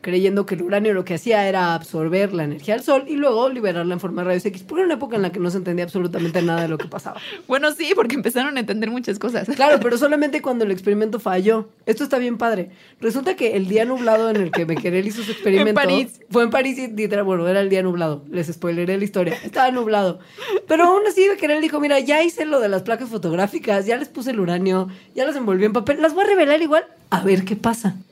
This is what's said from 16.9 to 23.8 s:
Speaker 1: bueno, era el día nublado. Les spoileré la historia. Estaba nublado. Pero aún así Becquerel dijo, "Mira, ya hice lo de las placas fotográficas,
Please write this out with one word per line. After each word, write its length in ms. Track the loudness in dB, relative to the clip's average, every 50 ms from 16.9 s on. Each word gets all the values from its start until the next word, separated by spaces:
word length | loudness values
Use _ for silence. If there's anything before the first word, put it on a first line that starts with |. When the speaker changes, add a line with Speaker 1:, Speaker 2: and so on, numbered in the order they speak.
| -4 -4 -2 -2 0 0 0
Speaker 1:
bueno, 240 | 0 0 0 2 2
era 140 | 2 2
el 80 | 2 2
día 120 | 2 2 2
nublado. 420 | 0 0 0 -2 -2 -2 -4 -8 -8
Les 180 | -6 -6 -4 -4
spoileré 500 | -6 -6 -4 -4 -2 -2 -2 -2 -2 -2
la 60 | -2
historia. 320 | -2 -2 -2 -2 -2 -2 -6 -8
Estaba 260 | -8 0 2 2 2
nublado. 480 | 2 0 0 0 2 2 2 0 -2 -4 -12 -20 -18 -14 -8 -4 -4 -4 0 2
Pero 160 | 4 4 6
aún 200 | 6 6 4 2 2
así 220 | 4 4 4 4
Becquerel 320 | 4 0 0 0 0 0
dijo, 180 | 0 0 0 0
"Mira, 200 | 0 2 2 2
ya 220 | 2 2 2 2 2
hice 200 | 0 0 -2 -4
lo 140 | 0 0 2
de 80 | 2 2
las 140 | 0 -2
placas 260 | -2 -2 -4 -4 -4 -8
fotográficas, 760 | -8 -4 -4 -2 0 0 0 -2 -2 -6 -2 0 0 0